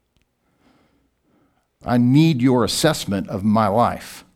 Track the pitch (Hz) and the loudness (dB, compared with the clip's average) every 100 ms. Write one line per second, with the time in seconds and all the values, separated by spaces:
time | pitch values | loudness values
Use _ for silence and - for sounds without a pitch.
0 | _ _ _ _ _ _ _ _ _ _ | _ _ _ _ _ _ _ _ _ _
1 | _ _ _ _ _ _ _ _ - 123 | _ _ _ _ _ _ _ _ -4 0
2 | 123 139 160 139 127 127 104 - 165 156 | 2 4 4 2 2 2 0 0 -2 -2
3 | - 98 - 101 104 107 107 107 110 - | -4 -6 -6 -4 -2 0 2 2 0 -2
4 | - - - | -12 -20 -20